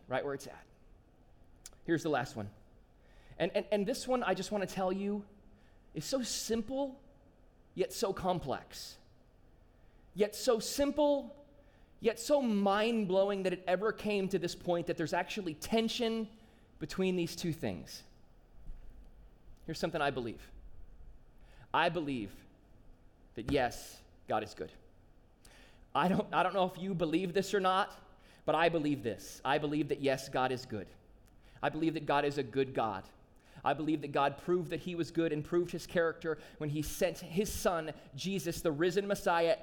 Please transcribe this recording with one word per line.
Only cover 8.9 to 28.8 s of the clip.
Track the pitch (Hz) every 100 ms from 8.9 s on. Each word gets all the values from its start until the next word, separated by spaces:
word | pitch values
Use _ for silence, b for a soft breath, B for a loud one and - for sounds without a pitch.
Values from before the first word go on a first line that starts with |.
| - - - - - - - - b b b b
Yet | - 208
so | - - 233
simple, | - - 285 - 294 285 233 - - b b b b b
yet | 226 214
so | - 294
mind-blowing | 247 208 196 196 226 233 202 185 196 202
that | 185
it | 180 -
ever | 180 214
came | 208 214 208 190
to | 190
this | 170
point | - - 175 170
that | 170
there's | 156
actually | 175 180 - 180
tension | 143 - 226 226 - 226 226 220 B B B B -
between | 156 - 190
these | 180 170 -
two | 175
things. | 147 120 87 - - - - - - - - - - - - - - - - - - -
Here's | 160
something | 180 160
I | 143
believe. | 135 117 - - - - - - - - - - - b b b
I | 139 170
believe | 170 147 131 98 - - - - - - - - - -
that, | - 127
yes, | 139 123 - - - - - -
God | 113
is | 104
good. | - 78 - - - - - - - B B B B -
I | 135 170
don't, | 190 208
I | 151
don't | 180
know | 190 180
if | 165
you | 190
believe | 180 165 160 185
this | 185 190
or | 202
not, | 185 185 202 - - - B B -
but |
I | 156 170
believe | 170